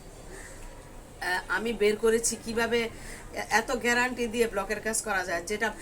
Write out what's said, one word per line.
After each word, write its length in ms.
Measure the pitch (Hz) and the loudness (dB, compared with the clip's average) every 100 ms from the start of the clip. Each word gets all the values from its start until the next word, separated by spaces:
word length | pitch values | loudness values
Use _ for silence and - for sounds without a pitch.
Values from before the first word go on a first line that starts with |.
| - - - - - - - - - - - - | -14 -16 -14 -12 -12 -14 -14 -14 -16 -16 -16 -8
আহ, 200 | 180 185 - | -2 -2 0
আমি 240 | 185 226 | 0 0
বের 240 | 208 208 214 | 4 4 6
করেছি 380 | 226 226 226 220 233 | 4 4 4 -2 -2
কিভাবে 440 | 226 226 233 226 - - - - | 0 2 2 0 -4 -12 -12 -10
এ-, 80 | 214 - | -8 2
এত 220 | 214 226 | 2 4
গ্যারান্টি 560 | 247 240 240 254 247 233 | 2 4 4 4 0 0
দিয়ে 200 | 240 226 | 2 2
ব্লকের 320 | 196 190 202 | 2 -2 -2
কাজ 220 | 220 220 | 0 0
করা 240 | 220 190 180 | 0 0 0
যায়, 180 | 170 | -2
যেটা 300 | 170 214 220 - | -2 0 0 -2